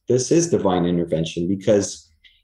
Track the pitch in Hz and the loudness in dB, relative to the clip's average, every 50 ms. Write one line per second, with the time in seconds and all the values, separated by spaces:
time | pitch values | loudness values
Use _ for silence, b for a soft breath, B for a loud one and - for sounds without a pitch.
0 | _ - 120 127 127 - 156 170 165 170 - 101 98 98 90 87 85 87 87 87 | _ 0 0 0 0 2 2 2 2 2 0 0 0 0 0 0 0 0 0 0
1 | 85 85 82 82 82 80 - 85 87 87 98 98 - 120 107 101 98 - - - | 0 -2 -2 -2 -2 -4 -4 -4 -4 -2 -4 -2 0 2 2 2 2 -2 -6 -14
2 | - _ _ _ b b b b | -18 _ _ _ b b b b